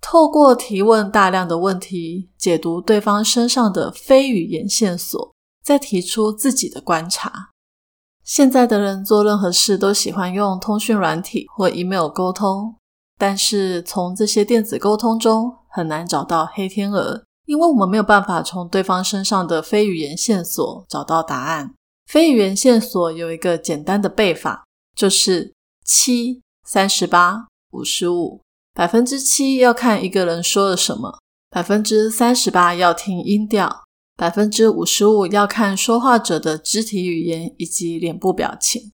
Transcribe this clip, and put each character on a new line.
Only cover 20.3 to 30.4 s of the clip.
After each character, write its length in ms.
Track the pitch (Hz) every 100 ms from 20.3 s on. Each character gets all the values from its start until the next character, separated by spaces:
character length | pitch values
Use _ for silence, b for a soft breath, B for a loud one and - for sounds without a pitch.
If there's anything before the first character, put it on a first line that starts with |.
| 202
索 400 | 170 - 147 - -
找 140 | 151
到 200 | 143 165
答 240 | 160 135 135
案。 280 | 156 135 - _ _ _
非 240 | 302 330
语 80 | 247
言 180 | 196 196
线 240 | 262 233
索 300 | - 190 170
有 200 | 160 170
一 40 | 165
个 220 | 180 165
简 240 | 165 151
单 180 | 156 202
的 80 | 196
背 260 | - 208
法， 300 | 156 156 - _ _ _
就 160 | - 196
是 420 | 190 - 180 - _ _ _
七、 580 | - - - 240 240 247 _ _
三 240 | - 208 196
十 180 | - 175
八、 400 | 175 175 208 240 _ _
五 120 | 123
十 240 | 127 - 175
五。 320 | 175 165 - _ _ _
百 120 | - 180
分 180 | 226
之 160 | 247 277
七 360 | 269 - 269 269
要 180 | 247
看 280 | 240 247 208
一 60 | 185
个 160 | 190
人 180 | 180 165